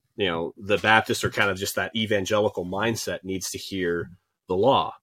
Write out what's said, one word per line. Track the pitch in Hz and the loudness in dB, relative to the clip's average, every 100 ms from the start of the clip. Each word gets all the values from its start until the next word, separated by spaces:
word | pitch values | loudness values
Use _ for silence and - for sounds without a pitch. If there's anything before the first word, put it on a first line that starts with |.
| _ - | _ -4
you | 95 | -2
know, | 82 82 - | 0 -4 -8
the | 101 98 | -2 2
Baptists | 107 110 - 110 | 6 4 4 0
are | 101 | -2
kind | - 101 | 0 0
of | 92 | 0
just | 98 | -4
that | - 95 113 | -4 -4 -2
evangelical | 107 104 92 107 104 - | 0 0 2 2 2 0
mindset | 90 95 117 107 - 87 | -6 -2 -2 -2 -4 -6
needs | 92 95 - | -6 -6 -6
to | - | -8
hear | - 95 87 85 85 90 _ _ - | -8 -4 -2 -2 -4 -12 _ _ -4
the | |
law. | 92 117 117 78 - | 2 4 4 2 -6